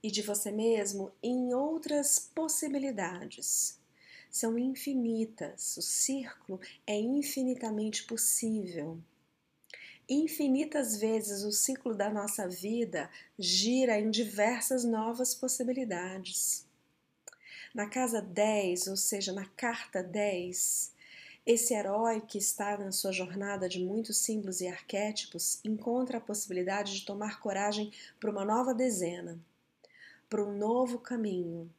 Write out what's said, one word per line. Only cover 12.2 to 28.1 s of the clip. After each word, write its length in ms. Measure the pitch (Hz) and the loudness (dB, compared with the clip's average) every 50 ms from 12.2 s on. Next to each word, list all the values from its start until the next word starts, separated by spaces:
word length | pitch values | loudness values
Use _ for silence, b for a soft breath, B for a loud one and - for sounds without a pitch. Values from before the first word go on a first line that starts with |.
| 202 - - - 202 | 0 -2 -2 -2 -2
vida 640 | 180 180 180 - 208 220 240 233 196 175 160 139 - B B B B B | -4 -4 -4 -4 -2 0 0 0 0 -2 -4 -4 -6 B B B B B
gira 600 | - 190 175 180 180 196 226 247 262 262 240 220 208 | -2 0 4 4 4 4 4 4 6 6 6 4 4
em 100 | 214 220 | 4 2
diversas 760 | 214 220 240 214 196 202 208 226 247 233 - - 269 254 240 | 2 2 2 0 2 4 4 4 4 2 0 0 2 2 4
novas 520 | 233 226 220 220 226 233 240 254 247 - | 2 2 2 2 0 0 0 0 0 0
possibilidades. 1300 | - - 254 - - 254 233 254 269 262 220 185 175 180 185 185 190 185 175 185 - - - - - - _ _ _ _ _ _ _ _ _ _ _ _ - - B B B B B B B B | -2 -2 -2 0 0 0 0 0 0 -2 -2 -2 -2 -2 -4 -6 -8 -8 -6 -4 -2 0 0 0 -2 -4 _ _ _ _ _ _ _ _ _ _ _ _ -20 -20 B B B B B B B B
Na 100 | 214 208 | -6 -6
casa 340 | 208 - 254 254 240 226 220 | -2 0 0 0 2 0 -2
dez, 680 | 190 190 175 208 208 220 214 208 202 185 180 180 - | -2 -2 2 2 4 4 4 2 2 2 0 0 -2
ou 80 | 190 190 | -2 -2
seja, 380 | 196 - - 226 202 196 190 185 | 0 0 0 0 0 -2 -4 -4
na 120 | 202 190 | -4 -6
carta 560 | - _ - - 240 233 226 - - - 190 | -8 _ -2 -2 -2 -2 -2 -8 -4 -4 -4
dez, 920 | 180 180 170 208 208 208 190 180 175 180 180 - - - - - - - B B B B B B B B B B B | -4 -2 0 0 2 2 2 0 -4 -4 -2 -2 0 0 0 0 -2 -4 B B B B B B B B B B B
esse 280 | - 233 226 233 - 247 | 6 6 6 6 2 2
herói 480 | 214 202 196 196 214 226 233 226 214 | 2 2 2 2 4 4 4 2 2
que 160 | 208 - - | -2 -4 -4
está 400 | 202 196 - - - 208 208 208 | 0 0 0 0 0 0 -2 0
na 140 | 202 202 190 | -2 -2 -2
sua 200 | 185 - - 190 | -2 0 0 0
jornada 560 | 185 185 185 170 175 202 196 202 202 190 185 | 0 0 -2 -2 -2 -4 -2 -2 -2 0 -2
de 120 | 180 185 180 | -2 0 0
muitos 380 | 180 185 202 226 226 226 208 - | -2 0 0 0 -2 0 0 0
símbolos 420 | - - 220 214 202 190 185 175 | 2 2 0 -2 -2 -2 -4 -2
e 60 | 185 | -4
arquétipos 920 | 180 180 - - - - 196 208 214 214 - - - - 170 - - - - - | -4 -6 -8 -10 -4 -2 -2 -2 0 -2 -4 -6 -6 -6 -4 -2 -2 -2 -2 -2
encontra 540 | 214 220 214 - 240 233 254 254 254 254 | -4 -4 -2 0 0 0 0 0 0 -2
a 40 | 226 | -6
possibilidade 720 | 226 - 208 196 - - 185 180 180 180 196 208 202 202 196 | -4 -4 -4 -4 -4 -2 -2 -2 0 0 0 -2 -2 -2 -4
de 100 | 196 - | -6 -6
tomar 340 | - 202 202 214 214 - - | -6 -6 -4 -4 -6 -6 -4
coragem 520 | - 214 190 190 202 208 208 214 214 214 B B B B | -4 -2 0 2 2 2 2 0 -2 -4 B B B B